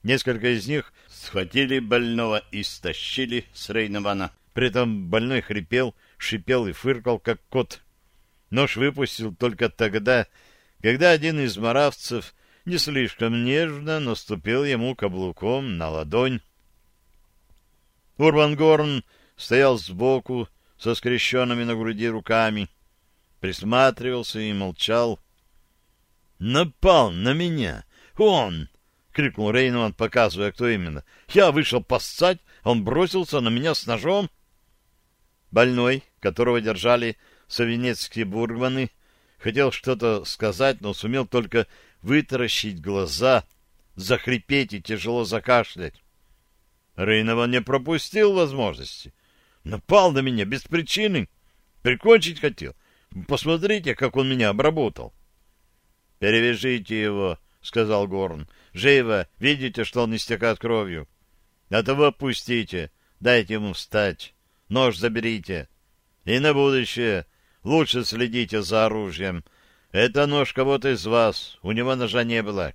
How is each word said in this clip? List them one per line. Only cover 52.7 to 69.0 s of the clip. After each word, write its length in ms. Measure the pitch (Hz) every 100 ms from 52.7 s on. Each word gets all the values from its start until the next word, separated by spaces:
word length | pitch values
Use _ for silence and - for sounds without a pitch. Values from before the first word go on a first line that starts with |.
| - _ _ _ 92 87
Посмотрите, 680 | 139 151 165 196 214 160 113
как 220 | 131 131
он 120 | 131
меня 200 | 127 107
обработал". 640 | 101 147 160 113 - 58 _ _ _ _ _ _ _ _ _ _ _
"Перевяжите 840 | 101 113 120 113 127 123 95 110
его", — 380 | 107 101 95 82 _ _
сказал 460 | - 117 107 107 101
Горн. 420 | 95 95 80 76 _ _
"Живо! 560 | 90 131 139 117 104 85 _
Видите, 460 | 135 143 131 110 107
что 180 | 123
он 120 | 113 110
истекает 440 | - 110 117 110
кровью? 480 | 117 113 101 82 73 _ _ _ _ _ _
А 120 | 107
того 260 | 110 139 147
отпустите. 840 | - 135 117 - 120 104 90 80 _ _ _
Дайте 320 | 123 120 92
ему 180 | 107 104
встать. 640 | 90 - 107 101 82 - _ _ _ _
Нож 280 | 117 127 90
заберите. 720 | 113 113 113 110 90 90 71 _ _ _ _ _
И 160 | 87 120
на 140 | 151
будущее 720 | 143 139 135 113 - 117 95 - _ _ _
лучше 400 | 101 160 151 123
следите 580 | 113 113 120 120 107 107
за 240 | 87 110 110
оружием. 580 | 110